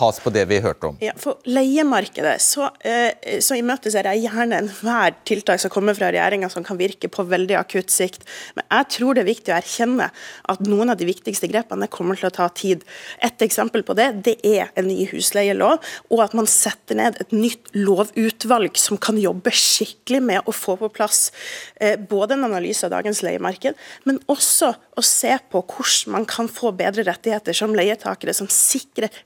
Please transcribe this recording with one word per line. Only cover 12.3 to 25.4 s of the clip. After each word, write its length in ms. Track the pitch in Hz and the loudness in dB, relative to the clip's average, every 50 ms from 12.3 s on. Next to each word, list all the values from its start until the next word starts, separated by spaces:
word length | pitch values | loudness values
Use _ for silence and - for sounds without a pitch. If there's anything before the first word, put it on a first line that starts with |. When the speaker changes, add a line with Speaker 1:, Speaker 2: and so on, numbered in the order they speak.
Speaker 2:
å 20 | - | 0
ta 160 | - 180 175 | 0 -2 -2
tid. 380 | - - - 190 185 165 - - - - - - - - | -2 -2 0 0 0 0 -2 -16 -20 -18 -16 -16 -8 -2
Et 240 | - 233 - - 226 | -2 -2 0 2 0
eksempel 400 | 220 - - 208 226 - 220 190 | 0 2 0 -2 0 0 -2 -2
på 80 | - 190 | 0 2
det, 140 | 196 240 277 226 196 190 | 2 2 2 2 0 0
det 140 | 240 220 - - | 0 0 2 2
er 280 | 208 214 190 180 - - | 2 2 2 2 -2 -2
en 140 | - 185 190 | -2 -2 0
ny 160 | 190 - 190 | 0 0 -2
husleielov, 800 | 185 - - 185 - - 202 202 202 196 190 - 220 320 320 - - - - - - | -2 -2 -2 -2 0 2 2 2 2 2 2 4 4 4 2 0 -8 -14 -12 -4 0
og 120 | 233 226 220 | 2 2 2
at 80 | 202 - | 2 2
man 160 | 226 220 214 | 0 2 2
setter 480 | - - - 214 - - _ - 220 | 2 2 2 0 -2 -6 _ -4 -2
ned 240 | 214 220 240 220 - | 2 2 0 0 -2
et 140 | 190 - 233 | -6 -2 0
nytt 320 | 208 226 233 233 - _ - - | 2 2 2 0 -4 _ -6 -2
lovutvalg 1000 | 202 202 190 196 175 214 214 - 233 220 220 - - - 220 254 226 196 - - - | 0 2 4 4 4 2 0 0 0 0 0 0 -4 0 2 2 2 2 0 0 0
som 160 | - - 214 | 0 0 0
kan 240 | 190 - - 220 214 | -2 0 0 0 2
jobbe 320 | 196 175 180 185 - - - | 2 0 0 0 -2 0 2
skikkelig 720 | - - - - - 220 - - _ - - 247 277 262 | 2 2 2 2 0 -2 -4 -8 _ -4 0 0 0 2
med 260 | 233 185 196 - - | 2 0 0 0 -2
å 60 | 214 | -4
få 240 | - - - 185 196 | -4 -2 -4 -2 -2
på 80 | 220 214 | -2 -6
plass, 420 | - - 214 214 - - - - - - - - - - - - - | -2 -2 -2 0 2 2 0 0 -2 -8 -14 -12 -12 -12 -14 -14 -6
eh, 200 | - 214 208 214 | -2 0 0 0
både 360 | 214 202 - 208 196 202 214 269 | 0 -2 -2 0 0 2 2 0
en 120 | 277 269 | 0 0
analyse 400 | 233 202 180 175 175 214 - - | 0 -2 -2 -2 -4 -4 -2 -2
av 60 | 180 | -2
dagens 300 | 185 180 180 208 208 - 190 | -2 -2 -2 -2 -2 -2 -2
leiemarked, 520 | 170 175 180 175 180 190 - - 269 302 - - - - - - | -2 -4 -2 -2 -4 -4 -2 -4 -4 -4 -4 -12 -20 -16 -6 -2
men 140 | 269 269 262 - - | -2 -2 -2 0 -2
også 440 | 294 285 - - - - 330 262 220 - _ _ - | -2 0 2 2 2 2 2 2 0 -2 _ _ -6
å 80 | - 226 | 0 0
se 320 | - - - - 233 262 262 | 2 2 2 2 2 0 0